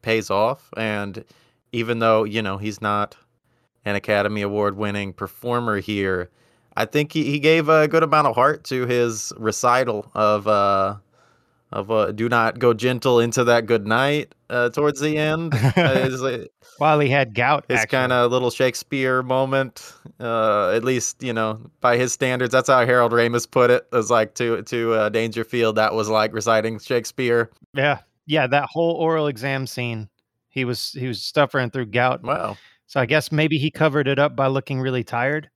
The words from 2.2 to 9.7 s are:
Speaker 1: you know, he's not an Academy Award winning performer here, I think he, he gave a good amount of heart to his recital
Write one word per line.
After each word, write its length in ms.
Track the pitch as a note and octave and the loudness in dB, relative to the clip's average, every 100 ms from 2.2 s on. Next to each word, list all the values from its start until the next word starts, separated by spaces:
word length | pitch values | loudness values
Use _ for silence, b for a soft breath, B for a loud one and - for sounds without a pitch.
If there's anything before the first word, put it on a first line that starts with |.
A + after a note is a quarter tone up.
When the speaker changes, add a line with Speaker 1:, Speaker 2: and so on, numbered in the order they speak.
Speaker 1:
you 180 | G#2+ G#2+ | 2 -2
know, 160 | G#2 G2 | -4 -4
he's 240 | G#2 G2+ | -8 -6
not 340 | G#2+ G#2 G#2 - _ _ _ _ _ _ - | -4 -2 -4 -8 _ _ _ _ _ _ -6
an 100 | G2+ | -4
Academy 460 | - G#2 G2+ G#2 | 0 0 0 -2
Award 340 | G2+ G#2 G2+ G2 | -4 -2 -2 -2
winning 380 | G#2+ G2+ G2 | -4 -4 -6
performer 680 | - G2 - A#2+ A#2+ A#2 G#2 | -8 -12 -10 -4 -4 -2 -4
here, 520 | F#2+ G2+ G2 F#2 F#2 b b b b - | -2 -2 -2 -2 -6 b b b b -6
I 100 | A2 | -2
think 260 | D3 D3 | -2 -2
he, 120 | D#3+ C3+ | -2 -2
he 120 | D3 | 0
gave 320 | D3 D#3+ D3+ | 2 2 4
a 180 | D#3+ D3+ | 4 4
good 140 | D#3+ | 2
amount 220 | D#3+ D3+ D3 | 2 2 2
of 80 | |
heart 300 | A#2+ C3+ D3+ - | 4 2 0 -6
to 220 | C3 B2 | -4 -2
his 440 | B2 A#2+ A2 - - | 0 0 -2 -10 -6
recital 720 | A2 G#2 A#2+ | -4 0 2